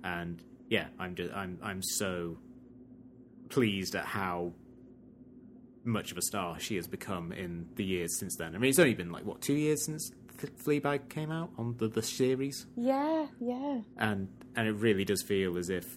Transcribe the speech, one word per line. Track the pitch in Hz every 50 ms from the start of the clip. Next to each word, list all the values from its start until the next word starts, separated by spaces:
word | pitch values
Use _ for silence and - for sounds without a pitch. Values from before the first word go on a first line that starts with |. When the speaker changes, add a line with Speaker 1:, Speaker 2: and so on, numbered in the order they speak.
| -
Speaker 1:
And | 92 90 85 85 85 85 82 - - - - - -
yeah, | 113 101 78 - - -
I'm | 95 90 90
just, | 87 90 85 -
I'm, | 98 98 92 90 82 -
I'm | 107 95 95
so | 92 - - - 107 95 92 87 85 85 82 - - - - - - - - - - - - - - - - - - - - - - -
pleased | - 143 120 110 98 98 92 87 -
at | 95 73
how | - - 104 95 92 90 87 87 87 85 - - - - - - - - - - - - - - - - - - - - - - - - - -
much | 120 113 101 87 -
of | 87
a | 87
star | - - - 101 92 85 82 82
she | - - 113
has | 90 82
become | 87 - 90 - - 98 90 87 85
in | - - 95 87 85 85 85 - -
the | - 104
years | 95 92 87 85 85 85 -
since | 101 92 -
then. | - 82 82 80
I |
mean, | 98 120 135
it's | 135 180
only | 170 135 107
been, | - 87 85
like, | 85 - -
what, | 104 - -
two | - - 143
years | 147 151 151 151 147 -
since | - 156 156 - - - - - - - -
Th-, | - - -
Fleabag | - - 151 147 147 139 143 147 139 139 -
came | - 156 151 151
out | 160 165 165 - -
on | - 117 120 120
the, | 120 117
the | 110 113 113
series? | 110 - - - 131 127 131 127 135 139 139 - - - -
Speaker 2:
Yeah, | 240 240 254 262 269 285 311 320 320 302 285 - -
yeah. | 240 240 247 254 269 294 285 240 208 - -
Speaker 1:
And, | - - 107 104 98 98 95 - - - - -
and | 117 113
it | 110 107
really | 104 110 117 104 95 98
does | 95 101 95
feel | - - 104 98 95 92 87
as | 90 90 87
if | 95 90 87 - -